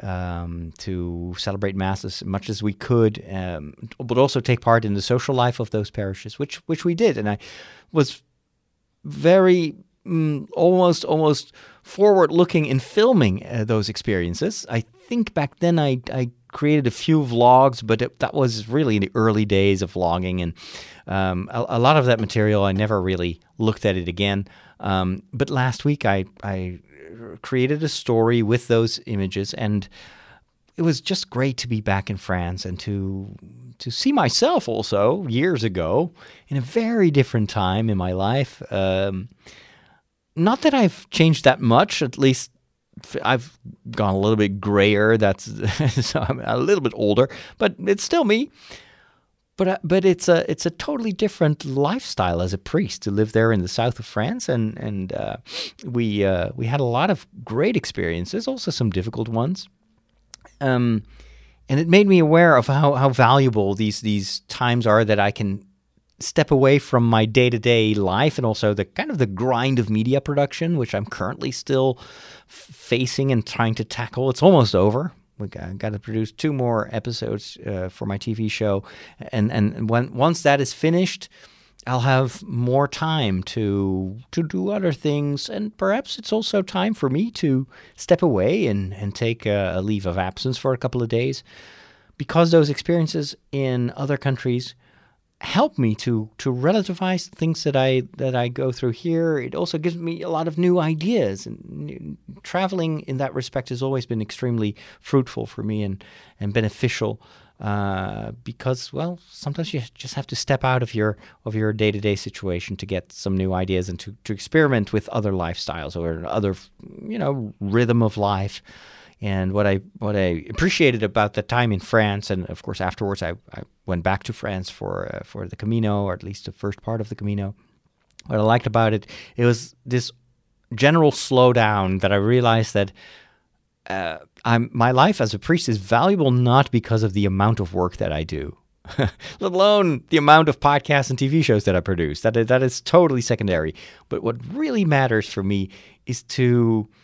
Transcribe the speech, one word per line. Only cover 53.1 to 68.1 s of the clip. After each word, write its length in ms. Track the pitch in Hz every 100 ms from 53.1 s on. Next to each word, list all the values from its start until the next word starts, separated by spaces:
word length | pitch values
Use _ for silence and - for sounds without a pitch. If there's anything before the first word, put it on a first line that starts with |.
live 180 | 101 107
there 220 | 113 113
in 100 | 107
the 60 | 90
south 320 | - 117 -
of 60 | -
France, 420 | - 123 247 -
and, 280 | 123 110 110
and, 340 | 110 101 92
uh, 240 | - 52 - - - - -
we, 400 | 147 120 113 104
uh, 260 | 98 92 90 127
we 100 | 117
had 140 | 143
a 40 |
lot 240 | 123 123 185
of 140 | 175 - -
great 320 | 123 113 190 214
experiences, 720 | - - 85 85 90 208 247
also 240 | 262 -
some 180 | - 117
difficult 380 | 95 104 - 117
ones. 400 | 113 131 190 - _ _ _ _ _ _ - - -
Um, 440 | 135 127 120 110 - - - - - _ -
and 100 | 139
it 100 | 165
made 200 | 190 202
me 100 | 180
aware 380 | 156 165 170 131
of 100 | 117
how, 280 | 139 147
how 160 | 131 135
valuable 640 | 127 117 139 131 107 98
these, 260 | 98 107 -
these 400 | 110 104 98 - -
times 400 | - 120 120 113
are 160 | 107
that 160 | 110 104
I 100 | 101
can 340 | - 101 98 - _ _ _ _ -
step 320 | - - 147
away 300 | 139 135 143
from 240 | - 123 117
my 180 | 113
day-to-day 680 | 110 127 123 120 120 117 107
life 440 | 104 95